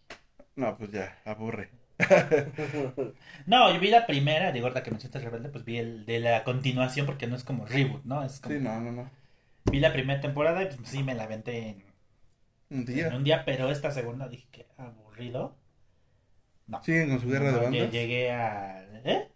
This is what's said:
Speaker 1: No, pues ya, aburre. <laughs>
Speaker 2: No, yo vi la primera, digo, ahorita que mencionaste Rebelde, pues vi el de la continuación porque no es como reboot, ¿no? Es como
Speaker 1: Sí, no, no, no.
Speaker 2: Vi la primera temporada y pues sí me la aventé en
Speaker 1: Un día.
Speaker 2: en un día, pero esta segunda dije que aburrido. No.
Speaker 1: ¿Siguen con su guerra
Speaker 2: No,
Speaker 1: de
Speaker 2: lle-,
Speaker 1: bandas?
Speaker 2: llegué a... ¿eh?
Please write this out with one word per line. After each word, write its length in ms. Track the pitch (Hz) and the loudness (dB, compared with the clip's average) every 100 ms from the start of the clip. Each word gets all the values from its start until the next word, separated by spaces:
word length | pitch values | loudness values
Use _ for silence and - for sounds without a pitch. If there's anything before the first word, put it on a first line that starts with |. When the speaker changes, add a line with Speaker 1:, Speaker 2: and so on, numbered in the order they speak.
| - - _ _ - - | -20 -20 _ _ -14 -4
Speaker 1:
No, 200 | 120 98 | -4 -4
pues 120 | 104 | -8
ya, 260 | 101 95 - | -6 -8 -10
aburre. 460 | 107 110 110 104 92 - _ - | -10 -8 -6 -6 -10 -16 _ 0
<laughs> 540 | 165 180 - 151 139 - 143 147 131 143 123 - - - - | 6 6 8 2 2 -6 -4 -4 -4 -4 -8 -10 -20 -8 4
Speaker 2:
No, 260 | 247 214 | 8 8
yo 80 | 170 | 6
vi 80 | 202 | 8
la 160 | 233 233 | 8 8
primera, 460 | 143 143 156 185 | 2 2 2 2
digo, 140 | 127 123 | 0 -2
ahorita 160 | 127 | -2
que 80 | 120 | -4
mencionaste 280 | 107 120 135 | -8 -8 -8
Rebelde, 240 | 117 117 117 | -8 -8 -10
pues 160 | 117 | -10
vi 140 | 117 117 | -6 -6
el 260 | 117 113 107 | -6 -8 -2
de 140 | 117 | 0
la 240 | 117 113 | 4 2
continuación 640 | 127 127 135 127 127 143 139 | 2 0 0 2 0 0 -2
porque 200 | - 120 | -4 -6
no 100 | 123 | -6
es 80 | |
como 220 | - 117 107 | -6 -6 -2
reboot, 380 | 135 127 - | 2 2 0
¿no? 180 | 117 143 | -6 -4
Es 160 | 135 - | -4 -8
como 140 | - | -6
Speaker 1:
Sí, 60 | 147 | -4
no, 200 | 120 113 | -2 -4
no, 120 | 120 | -6
no. 180 | 120 127 - - _ _ _ - | -8 -12 -16 -20 _ _ _ 0
Speaker 2:
Vi 100 | 139 | 4
la 120 | 156 | 4
primera 280 | 135 135 139 | 2 -2 -2
temporada 420 | - 147 156 180 | -2 0 2 2
y 40 | 190 | -2
pues 220 | 123 - | -6 -8
sí 140 | 139 | -4
me 120 | 135 | -4
la 100 | 120 | -4
aventé 440 | 110 110 120 117 110 | -6 -8 -8 -8 -8
en 160 | 98 - _ _ _ - _ _ _ - | -12 -20 _ _ _ -20 _ _ _ -10
Speaker 1:
Un 140 | 135 | -8
día. 240 | 117 131 165 | -4 -2 -2
Speaker 2:
en 60 | |
un 100 | 127 | 0
día, 200 | 139 156 | 2 2
pero 260 | - 127 131 | 2 -2 -2
esta 200 | 147 147 | -2 -4
segunda 380 | 135 117 123 127 | -4 -6 -8 -10
dije 180 | 120 - | -14 -20
que 160 | - - - | -20 -20 -18
aburrido. 800 | 123 110 107 110 120 127 277 - _ _ _ _ _ _ _ _ _ _ - | -18 -18 -20 -14 -8 -6 -8 -10 _ _ _ _ _ _ _ _ _ _ -14
No. 160 | - | -8
Speaker 1:
¿Siguen 280 | - 165 151 | 0 2 2
con 100 | 127 | 0
su 80 | 120 | 0
guerra 220 | 139 139 | 2 4
Speaker 2:
No, 80 | 120 | 4
Speaker 1:
de 80 | 120 | 2
Speaker 2:
lle-, 40 | |
Speaker 1:
bandas? 200 | 120 117 | 2 0
Speaker 2:
llegué 380 | 120 117 123 123 | 0 -2 0 0
a... 520 | 120 113 104 98 92 98 107 | 0 -2 -4 -8 -12 -16 -8
¿eh? 240 | 135 381 427 | -2 -2 -2